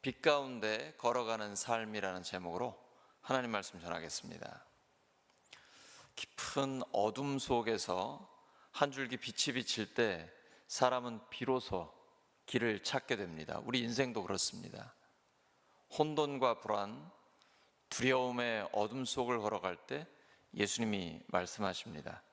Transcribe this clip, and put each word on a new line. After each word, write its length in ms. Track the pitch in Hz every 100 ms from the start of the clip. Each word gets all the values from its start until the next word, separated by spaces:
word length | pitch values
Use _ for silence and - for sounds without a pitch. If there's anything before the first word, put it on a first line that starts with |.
빛 220 | - 120
가운데 720 | 160 147 135 123 107 107 147 -
걸어가는 580 | 120 120 113 113 104
삶이라는 680 | 101 - 117 110 107 95 92
제목으로 600 | 87 92 90 87 123 - - - - _
하나님 300 | - 131 123
말씀 280 | 107 92 92
전하겠습니다. 880 | 85 85 80 - - 82 - - - _ _ _ _ _ _ _ _ - - - - - - -
깊은 680 | - - - - 135 131 -
어둠 460 | - 107 107 143 139
속에서 880 | 131 123 113 110 - 107 110 143 - - - - -
한 200 | - 143
줄기 280 | 135 131 123
빛이 360 | - - -
비칠 380 | 127 117 - 104
때 400 | - 113 87 82 - - - _
사람은 640 | - 127 127 123 113 -
비로소 640 | - 127 131 - 95 80 - - _ _ _ -
길을 360 | 123 117 104
찾게 340 | - 139 - 117
됩니다. 440 | 92 80 78 -
우리 160 | 127 123
인생도 420 | 117 120 131 113
그렇습니다. 720 | 92 98 - 95 92 107 110 - _ _ _ _ _ _ _ _ _ -
혼돈과 600 | 151 156 147 139 127 113
불안, 500 | 110 104 101 120 160 - _ _ _ _ _ _ _
두려움의 800 | - 127 131 127 123 120 113 98
어둠 320 | 104 107 123
속을 360 | 127 - 120 120
걸어갈 360 | 107 110 92 87
때 300 | - 139 165 - - - _
예수님이 680 | - 101 - 113 104 87 80 -
말씀하십니다. 960 | 92 90 - 101 90 - 76 - - -